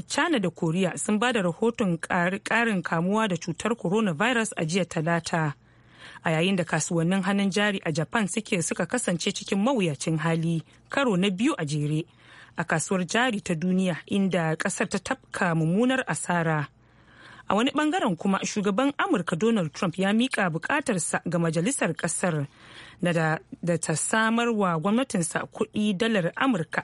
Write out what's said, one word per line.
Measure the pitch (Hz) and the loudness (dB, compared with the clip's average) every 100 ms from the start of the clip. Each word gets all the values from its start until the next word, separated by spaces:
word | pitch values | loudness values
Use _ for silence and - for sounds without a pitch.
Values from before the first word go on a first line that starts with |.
| - | -4
China | - 330 285 | -2 0 2
da | 185 | 0
Korea | - 165 170 180 160 | -2 -2 0 0 -2
sun | - 208 | -2 0
ba | 240 | 2
da | 233 | 0
rahoton | 180 160 226 233 208 165 | 0 0 0 0 0 0
ƙar-, | - 185 175 190 | 0 0 0 -2
ƙarin | - 220 233 196 | 0 0 2 0
kamuwa | 160 165 175 214 220 | 0 0 0 0 0
da | 170 | -2
cutar | - 160 214 | -4 -4 -4
coronavirus | 233 175 208 214 151 220 240 220 - | -2 0 0 0 0 2 2 0 -2
a | 165 | -2
jiya | 185 | 0
Talata. | 175 - 156 170 - 175 156 - - - - - - - | -2 -2 0 0 0 0 -2 -4 -12 -20 -20 -20 -20 -6
A | - | -2
yayin | 160 175 196 | 2 2 0
da | |
kasuwannin | 165 165 - 170 165 196 | 0 -2 0 0 2 0
hannun | 185 202 196 | 2 2 2
jari | 185 208 196 - | 2 0 0 -2
a | |
Japan | 151 151 240 196 | -2 -2 0 0
suke, | - - 190 | -2 -2 -2
suka | 160 - 180 | -2 -2 -2
kasance | 247 - 175 - | -2 -2 -2 -2
cikin | - - 202 | -4 -2 0
mawuyacin | 214 277 175 139 - 160 | 2 2 0 -2 -2 0
hali | 165 165 165 165 - - - | 0 0 0 -2 -4 -14 -4
karo | - 269 185 | 0 2 4
na | 202 | 2
biyu | 185 247 294 | 2 0 0
a | |
jere | 156 151 147 156 170 - - - - - | -2 -2 -2 -2 -4 -12 -20 -20 -12 -6
a | |
kasuwar | 165 165 - 190 180 | -2 -2 0 -2 0
jari | 220 254 208 | 0 0 0
ta | - | -2
duniya, | 170 180 185 185 156 - | -2 2 2 2 -2 -2
inda | 202 196 180 160 160 | 0 2 2 0 0
kasar | 196 - 208 | -2 -2 -2
ta | 202 | -2
tafka | - 269 _ - 185 | -4 -6 _ -2 0
mummunar | 165 160 185 247 262 - | 2 2 2 2 2 -2
asara. | 156 - 175 165 156 143 _ _ _ - - - - - | -4 -2 0 2 0 -2 _ _ _ -20 -20 -20 -10 -2
A | |
wani | 202 254 | 0 2
bangaren | 294 302 370 302 175 | 2 0 2 0 0
kuma, | 202 190 | 0 0
shugaban | 196 214 196 196 185 - | -2 -2 0 2 0 0
Amurka | 381 269 170 165 | 0 0 0 0
Donald | 220 226 160 | 2 2 0
Trump | - 196 - | -2 -4 0
ya | 190 | 0
miƙa | 214 254 - 190 | 2 0 0 -2
buƙatarsa | 160 - 294 302 196 - 170 - | -2 -2 -2 0 -2 -2 -4 -2
ga | 170 | 0
majalisar | 165 165 180 277 214 | 0 0 0 0 -2
kasar | 160 170 - 185 156 143 - - - - - | -2 -4 -2 0 0 -4 -8 -20 -20 -20 -4
na | 175 | 0
da, | 170 160 160 - - | 2 2 0 -6 -8
da | 170 170 | -2 -2
ta | - | 0
samar | 156 - 220 220 226 233 | -2 0 2 2 2 2
wa | 220 190 165 | 2 2 2
gwamnatinsa | 180 226 269 196 160 - - | 2 2 2 0 -2 -2 -4
kuɗi | - 220 214 214 185 | -4 -4 0 0 2
dalar | 226 214 170 | 2 2 0
Amurka | - 269 208 160 - | 0 2 2 -2 -4